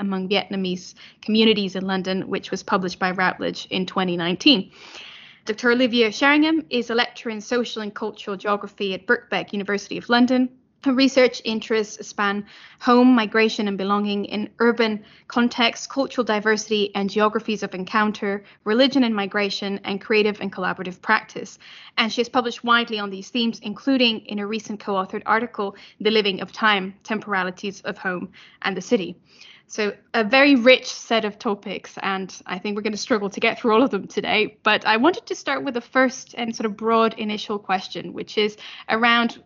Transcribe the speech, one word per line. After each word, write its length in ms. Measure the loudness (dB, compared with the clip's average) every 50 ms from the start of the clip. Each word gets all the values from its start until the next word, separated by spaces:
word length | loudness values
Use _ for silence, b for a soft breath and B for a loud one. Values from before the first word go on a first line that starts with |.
Among 260 | -4 -4 -2 -2 -2
Vietnamese 680 | 0 0 -2 -2 -2 -4 -4 -4 -4 -4 -6 -8 -16 -20 B B B B B
Communities 560 | -4 0 2 4 4 4 4 2 0 -4 -6
in 80 | -6 -4
London, 420 | -4 -4 -4 -2 -2 -4 -4 -4
which 240 | -4 -6 -6 -6 -6
was 120 | -8 -8 -4
published 360 | -2 -2 -2 -2 -4 -4 -4
by 120 | -4 -2
Routledge 560 | 0 0 0 0 0 -2 -4 -6 -6 -6 -8 -6
in 160 | -4 -4 -4
twenty 320 | -4 -2 -2 -2 -2 -2
nineteen. 540 | -2 -2 -4 -2 2 4 4 4 4 0 -6 B B B B B B B B B B B B B B B
Doctor 260 | -8 -6 0 2 2
Olivia 400 | 4 4 2 2 4 2 2 2
Sheringham 540 | 2 2 2 4 4 4 4 4 2 0 -2 -2
is 200 | -2 -2 -2 0
a 60 | 0
lecturer 360 | -2 -2 -2 -4 -10 -10 -8
in 80 | -8 -8
social 420 | -6 -4 -2 -2 -2 -4 -6 -8
and 140 | -8 -8 -8
cultural 400 | -8 -8 -8 -10 -10 -10 -10 -8
geography 580 | -6 -2 -2 -2 -2 -4 -10 _ -6 -6 -6 -6
at 140 | -4 0
Birkbeck 460 | 0 0 0 0 -4 -4 -4 -4 -4 -6
University 440 | -6 -4 -2 -4 -4 -4 -6 -10
of 120 | -8 -2 2
London. 400 | 4 4 4 4 4 2 2 0 -4 _ _ _ _ _ -2
Her 100 | 0 2
research 500 | 4 4 4 6 6 6 4 4 -2 -6
interests 640 | -4 -4 -4 -4 -2 -2 -2 -2 -4 -8 -16 -16
span 380 | -12 -6 -2 -2 -2 -2 -4 -6 B B B B B B B
home, 340 | 4 6 6 8 8 8 8
migration 540 | 6 4 2 4 4 4 4 2 0 -2
and 100 | -2 -2
belonging 480 | -2 0 0 0 0 0 0 -2 -4 -4
in 240 | -4 -4 -6 -6 -6 _
urban 460 | 2 2 4 4 4 2 0 0 -4 B B B B B
contexts, 580 | B 0 2 2 2 2 2 2 2 0 -2 -12
cultural 400 | -8 -4 -4 -4 -2 -2 -4 0
diversity 640 | 0 0 0 2 0 0 0 0 -2 0 0 0 0 -2
and 120 | -4 -4
geographies 540 | -2 0 2 2 2 2 0 -4 -4 -4 -4
of 140 | -4 -8 -8
encounter, 680 | -8 -6 -2 0 0 2 0 -2 -4 -4 -6 -6 -6 -10 b b b -2
religion 400 | 0 4 4 4 4 4 2 2
and 120 | 2 0
migration, 640 | -2 -2 -2 -2 -2 -2 -2 -4 -6 -6 -6 -6 -6 -6
and 180 | -6 -6 -6
creative 400 | -2 2 2 4 4 2 0 -2
and 100 | -6 -8
collaborative 480 | -6 -4 -4 -4 -4 -6 -8 -10 -10 -6
practice. 600 | 0 0 0 0 0 -6 -14 -14 -14 -14 -16 -20 B B B B B B B -2
And 120 | -2 -2
she 100 | 0 -2
has 80 | -2 0
published 340 | 0 -2 -2 -2 -6 -4 0
widely 340 | 2 2 2 2 -2 -4
on 140 | -6 -6 -6
these 180 | -8 -10 -10 -6
themes, 300 | -2 -2 0 -2 -2 -4
including 600 | -8 -10 -10 -4 0 0 2 2 2 2 0 -2
in 180 | -8 -8 -8 -6
a 80 | -6
recent 320 | -6 -6 -8 -8 -10 -12 -10
co-authored 440 | -6 -4 -2 -2 -4 -4 -8 -8 -4
article, 480 | -2 -2 -2 -2 -4 -6 -6 -8 -8 B B B B B B
The 100 | 0 2
Living 320 | 4 4 2 2 0 -4
of 100 | -6 -10
Time, 440 | -6 0 2 2 2 2 0 -6 -10 _ -8
Temporalities 800 | -6 -6 -6 -4 -4 -2 -2 -2 -4 -6 -8 -10 -10 -10 -8
of 180 | -10 -10 -10 -6
Home 320 | -6 -6 -6 -6 -8 -10 B B B B B B -6
and 120 | -4 -4
the 60 | -4
City. 360 | -2 0 0 0 0 -4 -10 _ B B B B B B B B B
So 260 | B -6 -4 -4 -4 -4 -8 _ _ 0
a 120 | 0 2
very 300 | 4 4 6 6 6 6
rich 360 | 6 8 8 6 6 4 -6
set 320 | -12 -10 -4 -2 -2 0 0
of 160 | -2 -8 -6
topics, 580 | -4 -4 -4 -4 -6 -12 -12 -12 -12 -14 -14 -8 -6
and 340 | -6 -4 -6 -6 -10 -12 -14 -8
I 140 | -8 -8 -6
think 160 | -4 -6 -6
we're 60 | -4
gonna 160 | -4 -6 -6
struggle 320 | -6 -2 -2 -2 0 -2 -4
to 100 | -4 0
get 180 | 0 0 0
through 140 | 0 2 4
all 120 | 4 4 4
of 60 | 4
them 160 | 0 -4 -6
today. 520 | -6 -6 -4 -2 0 2 2 0 0 -2 _ 2
But 220 | 2 2 2 4
I 120 | 2 2
wanted 280 | 4 4 2 2 0 -6
to 80 | -10 -10
start 280 | -8 -6 -4 -4 -4 -4
with 120 | -4 -4
the 40 | -6
first 560 | -6 -2 2 2 2 2 0 -6 -16 -14 -10
and 160 | -8 -8 -6 -6
sort 120 | -4 -4
of 100 | -6 -4
broad 380 | -2 0 2 2 4 2 2 0
initial 440 | -4 -6 -6 -6 -6 -6 -6 -8
question, 540 | -6 -4 -2 -2 -2 -4 -6 -12 -10 -10 -10
which 260 | -10 -10 -10 -6 -2
is 200 | 0 0 0 -2 B B B B B B B
around 520 | 0 2 4 4 4 4 2 0 -2 -6 -18